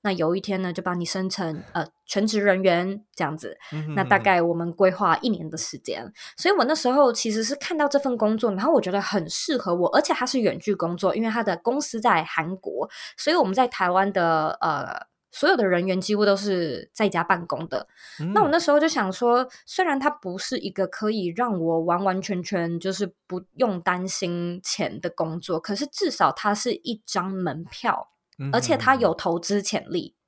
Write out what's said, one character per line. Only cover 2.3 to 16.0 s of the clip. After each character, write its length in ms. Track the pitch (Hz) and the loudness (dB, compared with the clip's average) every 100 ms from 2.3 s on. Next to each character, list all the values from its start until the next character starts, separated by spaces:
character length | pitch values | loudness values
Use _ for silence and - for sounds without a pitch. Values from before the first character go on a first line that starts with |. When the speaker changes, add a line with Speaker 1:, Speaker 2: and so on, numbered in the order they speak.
| 214 | 2
Speaker 1:
人 240 | 202 190 | 4 4
员 400 | 190 170 185 202 _ | 4 4 0 -6 _
这 120 | - | -6
样 120 | 151 151 | -4 -4
子。” 200 | 104 - - | -10 -14 -10
Speaker 2:
嗯， 140 | 151 156 | -8 -4
哼， 80 | |
Speaker 1:
那 100 | 151 | -2
大 120 | 190 196 | 2 4
概 240 | 202 180 | 4 4
我 120 | 170 | 4
们 180 | 170 170 | 0 -4
规 180 | 165 190 | 4 4
划 280 | 185 190 165 | 4 2 2
一 100 | 240 | 0
年 220 | 180 156 | -2 -4
的 80 | 160 | -8
时 200 | - - | -8 -10
间。 260 | - 101 | -8 -8
Speaker 2:
哼， 40 | 120 | -10
哼。 60 | - - - | -16 -18 -2
Speaker 1:
所 120 | 359 | 2
以 60 | |
我 80 | 392 | 4
那 100 | 247 | 2
时 140 | 311 247 | 2 2
候 240 | 269 269 | 4 4
其 180 | 233 226 | 4 -2
实 140 | 214 | -2
是 140 | 226 285 | -2 -4
看 200 | - 330 | -4 0
到 120 | 285 | 2
这 100 | 277 | 2
份 180 | 277 233 | 2 0
工 200 | 214 220 | 2 2
作， 140 | 233 | 0
然 100 | 190 | 0
后 100 | 254 | 4
我 80 | 294 | 4
觉 100 | 185 | 2
得 120 | 196 | -2
很 280 | - 208 160 | 0 -2 -2
适 280 | - - 262 | -6 -2 -2
合 180 | 190 | 0
我， 140 | 175 175 | 0 4
而 120 | 254 | 4
且 120 | 311 | 2
它 120 | 302 | -2
是 140 | 247 262 | 0 0
远 180 | 208 - | 0 0
距 160 | - | -4
工 220 | 196 170 | -2 -2
作， 180 | 175 185 | 0 0
因 80 | - | 0
为 80 | 226 | -2
它 140 | 226 | -2
的 140 | 220 170 | -2 0
公 240 | - 269 | -2 -2
司 180 | - 226 | -4 0
在 240 | 233 175 | 2 2
韩 320 | 165 - 160 | 2 -4 -4
国， 340 | 190 - 107 - - - - | -6 -8 -6 -6 -8 -16 -4
所 160 | 294 | 2
以 20 | |
我 80 | 349 | 4
们 100 | 202 | 4
在 140 | 190 247 | 2 0
台 220 | - 185 | 2 2
湾 240 | 180 196 | 2 2
的， 440 | 190 165 160 156 - | 2 2 2 0 -2
呃， 460 | 165 143 - - - _ _ | -2 -2 -6 -10 -14 _ _
所 160 | - 311 | 2 4
有 80 | |
的 100 | 359 196 | 4 4
人 200 | 175 185 | 2 2
员 120 | |
几 160 | 185 | 0